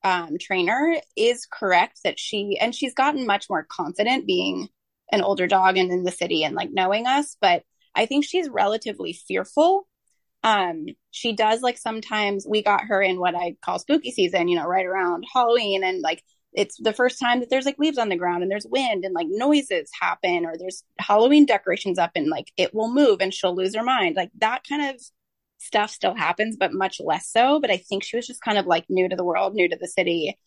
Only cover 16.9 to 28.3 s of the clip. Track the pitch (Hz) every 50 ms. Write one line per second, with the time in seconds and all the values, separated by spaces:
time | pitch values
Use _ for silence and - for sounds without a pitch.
16.9 | 208 - 247 247 240 - 254 240 240 247 247 233 262 262 262 277 277 - 285 320
17.9 | 302 247 233 214 185 170 175 175 175 170 180 190 190 208 214 220 233 254 269 247
18.9 | 214 190 180 190 185 165 175 156 185 214 240 285 302 294 269 - 196 175 147 -
19.9 | - - 180 180 175 - - 180 175 175 170 165 165 165 175 185 180 - - _
20.9 | _ - 196 - 208 208 226 254 294 302 294 277 233 196 - - 180 - - 202
21.9 | 180 185 170 170 _ 175 147 147 160 - - - _ - 180 - - 214 220 226
22.9 | 240 269 294 254 202 185 196 190 190 - - 185 180 180 185 190 214 - 226 247
23.9 | 262 240 202 175 160 190 180 185 _ - 220 220 240 254 _ - 285 294 294 277
24.9 | 269 247 - - _ _ _ _ _ _ _ _ _ _ - - - 208 208 214
25.9 | - - - 190 202 233 165 156 175 - 214 226 220 - 190 190 - 190 190 190
26.9 | - - - 160 156 - - - - 226 240 262 285 311 294 - 190 180 - -
27.9 | 208 190 - - - 233 240 -